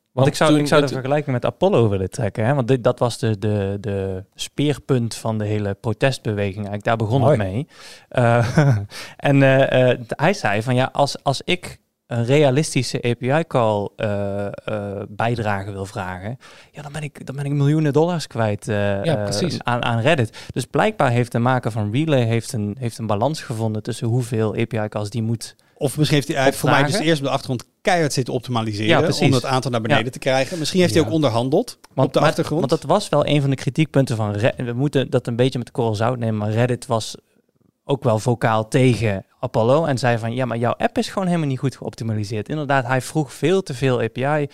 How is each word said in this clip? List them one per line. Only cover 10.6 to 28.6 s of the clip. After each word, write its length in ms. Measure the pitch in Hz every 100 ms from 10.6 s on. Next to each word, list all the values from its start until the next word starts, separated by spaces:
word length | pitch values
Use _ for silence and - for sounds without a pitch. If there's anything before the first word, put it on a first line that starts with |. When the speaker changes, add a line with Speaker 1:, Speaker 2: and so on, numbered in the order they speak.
Speaker 2:
van, 140 | 113 123
ja, 140 | 131
als, 300 | - 139 -
als 180 | - 139 -
ik 340 | 180 - - _ _ -
een 180 | 120 117
realistische 800 | 143 143 131 160 139 120 131 120
A 60 |
P 80 | 120
I 260 | 123 147 165
call, 420 | 131 110 104 101 -
eh, 500 | 107 101 101 101 101
eh, 560 | - - 107 101 98 104
bijdrage 640 | 104 113 117 107 98 98
wil 140 | 98 95
vragen, 520 | - 92 90 98 131 - - -
ja, 100 | -
dan 100 | 143
ben 120 | 151
ik, 220 | 151 - -
dan 100 | 135
ben 100 | 143
ik 60 |
miljoenen 420 | 147 139 156 156
dollars 340 | 135 165 175 -
kwijt, 400 | 117 110 104 -
eh, 80 | 104
Speaker 1:
Ja, 280 | 101 98 101 104
Speaker 2:
eh, 60 |
Speaker 1:
precies. 400 | 101 101 160 117
Speaker 2:
aan, 200 | - 120
aan 160 | 120 117
Reddit. 380 | 117 165 110 - -
Dus 120 | - 123
blijkbaar 460 | 143 208 214 139
heeft 200 | 120 123
de 80 | 123
maker 320 | 120 127 123
van 200 | 113 104
Relay 320 | 117 160 135
heeft 300 | 113 117 -
een, 220 | 113 104 101
heeft 180 | 120 -
een 100 | 110
balans 340 | 101 127 160
gevonden 420 | - 113 113 107
tussen 240 | 113 113 117
hoeveel 480 | 123 117 110 110 98
A 80 | 117
P 80 |
I 140 | 117 107
calls 200 | 107 104
die 120 | 113
moet 340 | 110 113 - - _ -
Speaker 4:
Of 220 | 143 143
misschien 180 | 151 147
heeft 100 | -
hij, 100 | 151
hij 80 | 135
heeft 120 | -
voor 120 | 143
mij 80 | 139
dus 80 | 143
Speaker 2:
opvragen. 200 | 127 156
Speaker 4:
eerst 100 | 156
op 40 | 135
de 40 |
achtergrond 320 | 131 - 123 - _
keihard 320 | - 180 151
zitten 200 | - 123
optimaliseren 540 | 131 120 120